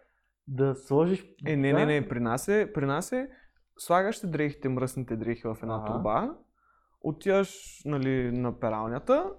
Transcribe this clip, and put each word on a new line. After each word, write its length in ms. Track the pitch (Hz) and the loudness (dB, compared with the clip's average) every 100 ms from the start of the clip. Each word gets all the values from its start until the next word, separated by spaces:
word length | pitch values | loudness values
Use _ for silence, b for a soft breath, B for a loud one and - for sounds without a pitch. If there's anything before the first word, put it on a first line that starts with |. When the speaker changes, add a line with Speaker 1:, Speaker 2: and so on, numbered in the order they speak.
| b b b _ - | b b b _ -8
Speaker 1:
да 260 | 131 139 | 0 0
сложиш 520 | 131 - 139 170 185 - - 147 | 0 0 2 4 0 -4 -10 -2
Speaker 2:
Е, 100 | 147 | 0
не, 140 | 139 | 4
Speaker 1:
така. 140 | 143 147 | 4 4
Speaker 2:
не, 140 | 147 | 2
не, 80 | 123 | 0
при 120 | 120 | -2
нас 280 | 120 123 - | 0 0 2
е, 220 | 208 196 | 2 2
при 120 | 160 139 | 0 0
нас 260 | 147 190 | -2 -2
е, 180 | 254 269 b b b _ - | -4 -6 b b b _ -12
слагаш 400 | - 175 196 220 | 2 2 2 -2
си 120 | 185 | -4
дрехите, 380 | 151 151 143 135 | 0 -2 -2 -2
мръсните 480 | 127 127 - 123 117 | 0 -2 -4 -4 -4
дрехи 260 | 113 117 | -2 -4
в 140 | 117 113 | -4 -6
една 120 | 113 | -6
Speaker 1:
Ага. 120 | 110 107 | -4 -4
Speaker 2:
торба, 480 | 113 107 117 240 330 _ _ _ _ _ _ | -2 0 0 0 -6 _ _ _ _ _ _
отиваш, 800 | - 151 196 196 196 - - - | -6 -2 2 4 2 -4 -18 -10
нали, 480 | 147 143 131 131 123 | -4 0 2 2 0
на 280 | 123 123 120 | 0 -2 -2
пералнята, 720 | 117 107 113 123 - 277 381 | -2 -2 -4 -4 2 2 2